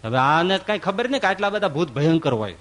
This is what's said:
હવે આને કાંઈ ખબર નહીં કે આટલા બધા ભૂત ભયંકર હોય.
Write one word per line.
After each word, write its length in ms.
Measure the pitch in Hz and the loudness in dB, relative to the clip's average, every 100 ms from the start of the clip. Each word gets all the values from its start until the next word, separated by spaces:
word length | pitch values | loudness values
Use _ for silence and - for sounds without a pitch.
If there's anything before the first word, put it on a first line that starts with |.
હવે 140 | 113 127 | 0 2
આને 400 | 135 156 180 190 | 4 4 2 0
કાંઈ 220 | - 208 | -2 -4
ખબર 300 | 170 196 247 | -2 -2 -2
નહીં 120 | 269 | 0
કે 60 | 190 | 0
આટલા 220 | 190 202 | 0 -2
બધા 180 | 208 196 | 0 -2
ભૂત 240 | 143 170 | -2 -4
ભયંકર 420 | 123 151 165 151 | 0 2 2 2
હોય. 220 | 120 104 85 | -2 -4 -10